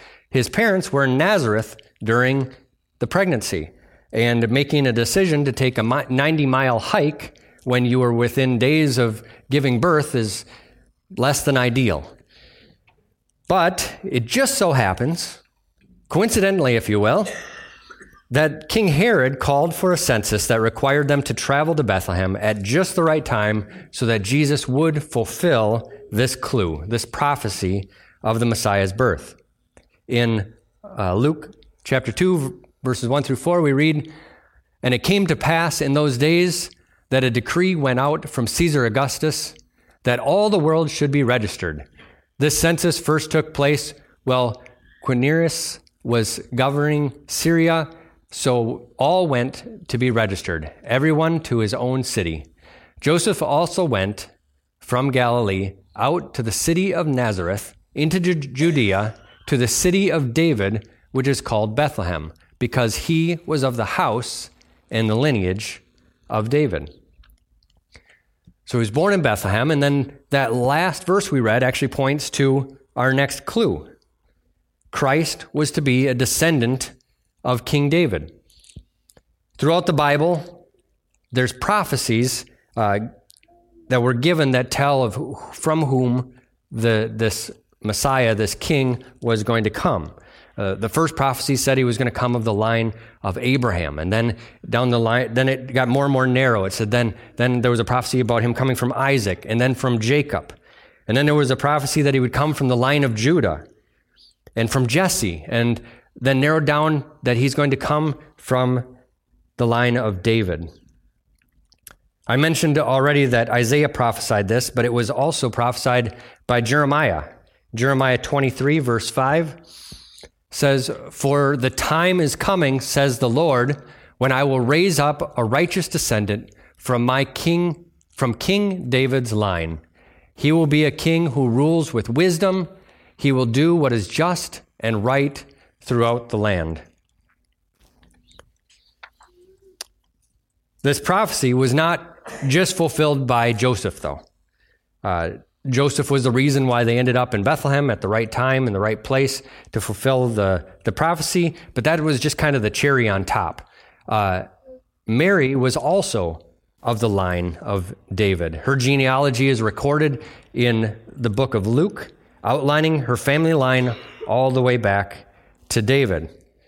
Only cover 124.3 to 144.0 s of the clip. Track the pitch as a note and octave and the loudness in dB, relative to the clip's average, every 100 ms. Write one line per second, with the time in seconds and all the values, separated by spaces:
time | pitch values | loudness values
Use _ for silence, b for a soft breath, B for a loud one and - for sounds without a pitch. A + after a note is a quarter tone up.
124.3 | C3 C#3+ C3 A#2+ D#3 F#3+ D3+ D3 C#3+ E3 | 2 2 2 2 2 2 2 0 -2 -4
125.3 | - A2+ C3+ F3 F#3+ - D#3+ - A2 G2+ | -2 0 2 0 -2 -4 -4 -2 0 0
126.3 | G#2 - b b b - A#2+ A#2+ C3 C#3 | -4 -6 b b b -2 0 2 0 -2
127.3 | - E3 E3+ F3 D3+ - _ _ - A#2+ | -4 0 0 0 -4 -10 _ _ -4 -2
128.3 | A2 - G3+ G3+ F#3 B2+ C3 C3 C3+ A#2+ | -2 0 0 0 -2 -2 0 2 0 0
129.3 | G#2+ G2+ F2 E2 D#2+ - b b b b | 0 0 -2 -4 -8 -12 b b b b
130.3 | b C#3+ E3 D#3 D3+ D3+ - E3 E3 E3+ | b 0 2 2 2 2 0 0 0 0
131.3 | B2 B2+ A#2+ D3+ E3 D3+ A#2 G#2 B2+ F#3 | 0 0 2 2 0 -2 -4 -2 0 2
132.3 | E3 G3 F#3+ E3+ - b b b b C#3+ | 2 0 0 -4 -10 b b b b 0
133.3 | C3 B2 A#2+ E3 E3+ C#3 A#2+ G2 - E3+ | 0 0 2 2 4 2 0 -2 -2 -2
134.3 | F3 - - - _ A2+ G#2+ A2+ C#3 C#3 | -2 -6 -16 -20 _ -4 -2 0 0 0
135.3 | C#3 - b b b - A#2+ A#2 A#2+ A#2+ | -4 -18 b b b -4 0 2 0 -4
136.3 | G#2+ G#2 F#2 D#2+ D#2+ - _ _ _ _ | -2 0 0 -2 -8 -12 _ _ _ _
137.3 | _ _ _ _ _ _ _ _ _ _ | _ _ _ _ _ _ _ _ _ _
138.3 | - - _ _ _ _ _ - _ _ | -20 -20 _ _ _ _ _ -20 _ _
139.3 | F4+ F#4 F#4+ G4 F4+ - _ _ _ _ | _ -20 _ _ -20 -20 _ _ _ _
140.3 | _ _ _ _ _ C#3 C#3 - F#3 G#3+ | _ _ _ _ _ -2 0 0 0 0
141.3 | - B2+ B2+ C3 C#3 E3 E3+ - - - | -2 0 2 2 2 0 -2 -8 -20 -18
142.3 | - C#3 D3+ F3+ - E3 - D3+ C#3+ B2+ | -8 -2 0 0 0 -2 0 0 0 0
143.3 | A#2+ A#2 G#2+ B2+ A#2 G2 - | 2 2 2 0 0 -4 -6